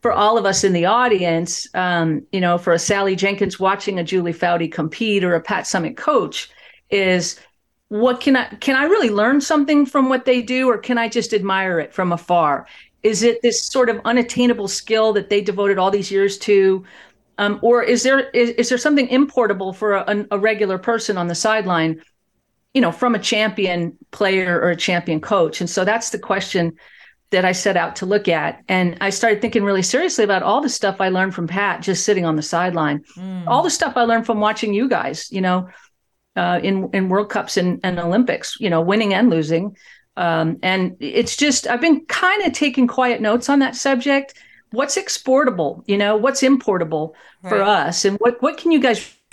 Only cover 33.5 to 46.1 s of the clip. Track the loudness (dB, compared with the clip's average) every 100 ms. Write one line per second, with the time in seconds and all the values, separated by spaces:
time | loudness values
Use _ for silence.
33.5 | 0 0 -2 -2 0 2 0 0 0 0
34.5 | 0 -2 0 0 0 -2 -8 -8 -2 0
35.5 | 0 -2 -14 _ _ _ _ _ -4 -2
36.5 | 0 0 -2 -2 -2 0 0 0 -4 -4
37.5 | -2 0 -2 -4 -4 -2 0 0 -2 -6
38.5 | -6 -2 0 2 0 2 2 4 2 0
39.5 | -2 -2 -12 -20 -20 _ -4 -2 0 -2
40.5 | -2 -2 0 -2 -4 -4 -2 -2 0 0
41.5 | 0 -2 0 2 2 0 -2 0 2 -2
42.5 | 0 -2 2 0 2 0 0 0 0 2
43.5 | 0 0 -2 -2 0 2 0 -2 -18 -20
44.5 | -20 _ 0 0 -2 -4 -6 2 2 4
45.5 | 0 -4 -6 -2 0 2